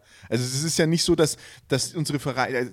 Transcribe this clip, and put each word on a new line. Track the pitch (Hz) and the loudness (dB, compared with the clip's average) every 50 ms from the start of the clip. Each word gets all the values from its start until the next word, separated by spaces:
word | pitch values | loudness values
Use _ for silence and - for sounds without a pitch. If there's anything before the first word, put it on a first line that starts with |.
| - _ - - - - | -12 _ -20 -20 -6 -4
Also | 110 123 123 | -2 -2 -2
es | 127 131 135 156 | -2 -4 -4 -4
ist | 165 - | -2 0
ja | - 165 | 2 2
nicht | 156 170 165 - | 2 2 2 2
so, | 175 170 | 2 4
dass, | 165 156 147 - - - - - - - | 4 4 2 0 -6 -12 -20 -20 -20 -4
dass | - 143 123 - - - | -2 -2 -2 -2 -4 -4
unsere | 170 147 - 147 139 | -4 -4 -2 -4 -4
Vereine, | - 143 117 131 123 104 131 123 123 110 | -4 -4 -2 0 -2 0 0 -2 -2 -2